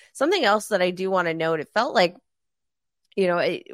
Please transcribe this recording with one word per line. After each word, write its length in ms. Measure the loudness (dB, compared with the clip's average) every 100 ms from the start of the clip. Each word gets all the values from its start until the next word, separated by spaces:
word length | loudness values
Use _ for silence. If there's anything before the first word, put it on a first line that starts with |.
| -14
Something 320 | -4 0 2 2
else 220 | 2 0
that 120 | 0
I 120 | 0
do 180 | 0 -2
wanna 240 | 0 0
note, 260 | -2 -2 -2
it 140 | -2
felt 200 | -2 0
like, 220 | 2 0 -2 _ _ _ _ _ _ _ _ _
you 120 | -2 0
know, 100 | 0
it, 300 | 0 -4 -10